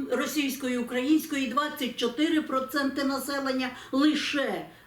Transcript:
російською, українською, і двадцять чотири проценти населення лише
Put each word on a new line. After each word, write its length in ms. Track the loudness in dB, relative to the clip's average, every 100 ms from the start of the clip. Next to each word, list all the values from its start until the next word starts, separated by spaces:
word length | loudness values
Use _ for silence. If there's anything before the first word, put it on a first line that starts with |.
| -2
російською, 720 | 0 0 0 -2 -2 -2 -2
українською, 600 | 0 0 4 4 4 -2
і 40 | 0
двадцять 500 | 0 0 -2 -4 -2
чотири 460 | -2 2 2 2
проценти 600 | 2 -2 -2 0 0 0
населення 680 | 0 -2 -2 -2 0 0 -2 -6 -4
лише 720 | 2 4 4 0 -2 -2 -2 -8 -16